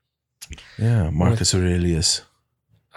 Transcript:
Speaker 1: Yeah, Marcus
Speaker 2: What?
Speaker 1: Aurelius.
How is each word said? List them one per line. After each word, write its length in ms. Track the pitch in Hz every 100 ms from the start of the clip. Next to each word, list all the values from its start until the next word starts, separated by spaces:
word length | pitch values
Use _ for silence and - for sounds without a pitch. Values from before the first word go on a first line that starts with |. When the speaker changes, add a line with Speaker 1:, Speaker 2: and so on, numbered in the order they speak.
| _ _ _ _ - - - -
Speaker 1:
Yeah, 300 | 113 117 80
Marcus 420 | 78 92 113 95
Speaker 2:
What? 80 | 95
Speaker 1:
Aurelius. 580 | 90 90 87 82 - - - _ _ _ _ _ _